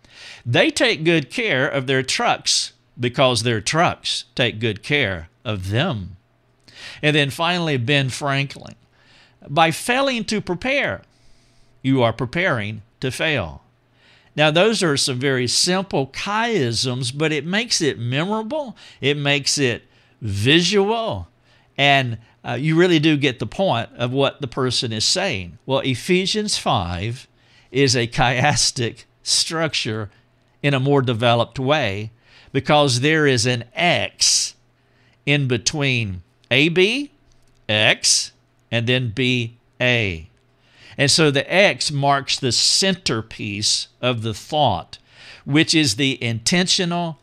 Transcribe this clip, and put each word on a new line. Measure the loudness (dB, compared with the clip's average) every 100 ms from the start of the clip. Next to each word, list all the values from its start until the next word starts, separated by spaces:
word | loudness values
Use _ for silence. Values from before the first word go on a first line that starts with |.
| _ -20 -20 -12 -2
"They | 2 2
take | 2 2 2
good | 2 2 2
care | -2 -2 0 0
of | 0 0
their | 0
trucks | 0 0 0 0 0 -2 -4 -10 _ -6
because | -4 2 2 2
their | 0 -2
trucks | -2 0 0 0 -6 -6 -6 -2
take | -2 0
good | -2 -4
care | -2 0 0 -4 -10 _
of | -8 -8 -4
them." | -2 -2 -4 -8 -14 _ _ _ _ _ -20 -20 -4
And | 0 2
then | 0
finally, | 0 -2 0 0 0
Ben | 0 0 0
Franklin. | -2 -2 -2 -4 -8 -18 -20 _ _ _ _ _ _ -4
"By | 2 2
failing | 2 -2 0 0 -2 -4
to | -4
prepare, | -4 -6 -4 -2 -2 -6 -10 _ _ -20 _ _ _ _
you | 0 2
are | 2
preparing | 0 -4 -2 -2 -2 -4 -10 -14 _
to | -6
fail." | -2 -2 -2 -4 -10 -20 _ _ _ _ _ _ 0
Now, | 2
those | 4 4 2
are | 2 2
some | 0 -2
very | 0 0 0
simple | 0 0 0 -2 -2 -2
chiasms, | -6 -4 -2 0 0 0 0 -2 -4 -6
but | -2 -2
it | -2 -2
makes | -4 -2 0
it | 0 -2
memorable. | -2 -2 -2 -4 -4 -6 -6 -12 -20 -4
It | -2 0
makes | 0 0 0 0
it | 0 -2 -8 _ _ _
visual. | -4 0 4 4 4 2 2 0 -4 -6 -10 _ _ _ _ 0
And, | 4 4 2 -6 -12 _ -8
uh, |
you | -4 2 4
really | 6 4
do | 4 2
get | 0 -2
the | -6
point | -2 0 0 -4 -6
of | -4
what | 0 0 -2
the | -8
person | -2 -2 -2 -4
is | -2
saying. | -2 0 -2 -4 -8 -12 -4
Well, | -2
Ephesians | -2 -4 0 2 2 -2 -2 -4
five | -2 -2 -2 -4 -6 -8 -14 _ _ _ _
is | 2 2 2
a | 0
chiastic | 0 0 2 2 2 0 -2 -4 -6 -16 _
structure | -4 -2 -2 -2 -4 -2 -4 -6 -8 -14 _ _ _ _
in | -2
a | 0
more | 4 4
developed | 2 2 2 2 0 -2
way, | 0 0 0 -4 -8 -14 _ -20 -6
because | -4 2 4 4 2
there | 2 4 4
is | 4 2
an | -2 -4
X | -2 0 0 -2 -2 0 2 -2 -8 _ _ _ _ _ _ 0
in | 0 2
between | -2 -2 -2 0 0 -2 -8 -12 _ _
A, | 4 4
B, | 4 2 0 -6 _ _ _ _ _ -2
X, | 2 2 2 2 0 -2 -12 _ _ _
and | -2 0
then | 0 -2
B, | -2 0 0 -2 -10 _ -4
A. | 0 2 0 -4 -10 _ _ _ _ _ -14 -2
And | 0
so | 4 4
the | 2 0
X | 2 2 2 -4
marks | 0 0 0 -2 -4
the | -2
centerpiece | 0 2 2 0 -2 -4 -6 -6 -10 -8 -4 -2 -2 -6 _
of | -4 -2
the | -4
thought, | -8 -6 0 2 0 -6 -18 _ -20 -20 -16 0
which | 2 4
is | 4 2 2
the | 0 0
intentional, | -4 -4 0 0 2 0 -2 -4 -6 -8